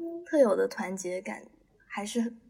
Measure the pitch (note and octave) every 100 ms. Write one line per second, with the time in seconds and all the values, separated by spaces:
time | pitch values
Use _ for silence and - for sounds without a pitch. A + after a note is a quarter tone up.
0 | E4+ E4+ F4 D4+ A#3 F#3 G3 - F#3 F#3
1 | F3+ F#3 G#3 G#3+ - _ _ _ _ -
2 | G#3 A#3+ A3+ - _